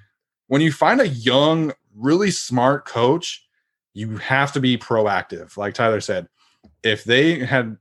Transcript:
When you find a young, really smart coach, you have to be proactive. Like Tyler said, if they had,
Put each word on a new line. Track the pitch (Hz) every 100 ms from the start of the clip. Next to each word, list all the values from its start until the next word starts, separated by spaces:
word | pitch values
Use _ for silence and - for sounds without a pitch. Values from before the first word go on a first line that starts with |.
| _ _ _ _ -
When | 139
you | 160
find | 139 160 247
a | 226
young, | 127 117 131 151 160 156 - _
really | 104 127 170 202
smart | - - 123 127 139 -
coach, | 117 120 165 - - _ _ _ _ _
you | 101 110 107
have | - 135 139
to | 143
be | 131 120
proactive. | - 113 107 95 - 85 85 -
Like | 101
Tyler | - 117 107
said, | - 92 87 _ _ _ _ _
if | 113 107
they | - 123 156 170
had, | 123 135 113 107